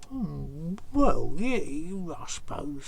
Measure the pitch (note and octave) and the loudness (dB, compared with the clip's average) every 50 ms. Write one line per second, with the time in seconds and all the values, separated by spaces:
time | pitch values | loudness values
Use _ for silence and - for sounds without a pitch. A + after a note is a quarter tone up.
0 | - - C4 C4 A#3+ E3 D3 C#3+ C#3+ C#3 C#3 C#3+ D#3+ E3+ F3+ G#3 - - - C#4 | -16 -10 -8 -6 -6 -4 -4 -6 -8 -8 -8 -8 -6 -6 -6 -6 -6 -4 4 6
1 | C#4+ A#3+ - - - - - - A3 B3+ C4 A3+ - - C3+ C#3+ D#3+ E3+ F#3+ G3 | 8 8 8 8 6 4 4 4 2 2 2 0 0 -2 -4 -4 -4 -4 -4 -6
2 | F#3 E3+ D3+ - A2 - - - - - - - - C#3+ D3 C#3 C3+ | -6 -6 -8 -8 -8 -8 -8 -8 -8 -8 -8 -6 -6 -6 -8 -8 -10